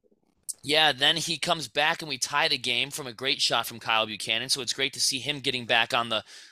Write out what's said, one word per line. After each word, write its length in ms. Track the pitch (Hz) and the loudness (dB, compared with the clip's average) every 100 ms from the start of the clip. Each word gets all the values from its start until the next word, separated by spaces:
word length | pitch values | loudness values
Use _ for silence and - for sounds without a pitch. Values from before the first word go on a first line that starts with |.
| _ _ _ _ - - | _ _ _ _ -14 -10
yeah, 280 | 135 151 156 | 0 4 4
then 240 | 127 143 160 | 4 2 2
he 200 | 151 160 | 0 -2
comes 300 | - 170 131 | 0 -2 -2
back 340 | 147 151 165 | 0 2 0
and 80 | 156 | -4
we 80 | 131 | -4
tie 300 | - 143 160 | -2 0 0
the 100 | 143 | 0
game 340 | 123 120 135 | -2 -2 -2
from 160 | 143 135 | -6 -10
a 60 | |
great 280 | 113 131 139 | -6 -2 0
shot 240 | - 131 117 | 2 2 -2
from 140 | 117 | -6
Kyle 260 | 117 113 110 | 0 0 0
Buchanan. 440 | 107 - 113 131 | -2 -2 -2 0
So 120 | 139 | -2
it's 120 | 120 | -2
great 180 | - 139 | -2 -2
to 60 | 127 | 0
see 200 | - 135 | 0 0
him 200 | 120 147 | -4 -4
getting 260 | 131 127 113 | -2 -2 2
back 280 | 120 117 | 2 4
on 160 | 127 117 | 0 0
the, 140 | 110 - - - | -2 -4 -18 -14